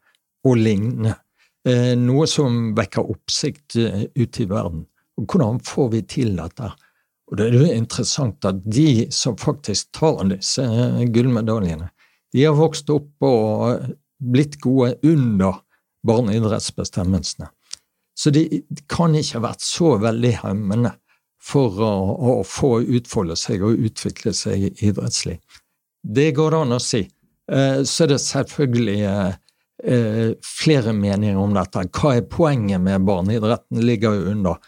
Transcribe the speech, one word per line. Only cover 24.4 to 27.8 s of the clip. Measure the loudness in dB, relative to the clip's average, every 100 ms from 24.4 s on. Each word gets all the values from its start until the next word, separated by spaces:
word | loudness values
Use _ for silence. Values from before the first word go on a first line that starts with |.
| -2 -2 -2 0
idrettslig. | -2 0 -4 -6 -6 -10 _ -20 _ _ _ _
Det | -4 0 2 2
går | 2 0
an | 0 -2
å |
si. | -2 -2 -4 _ _ _ -4
Eh, | 0 2 2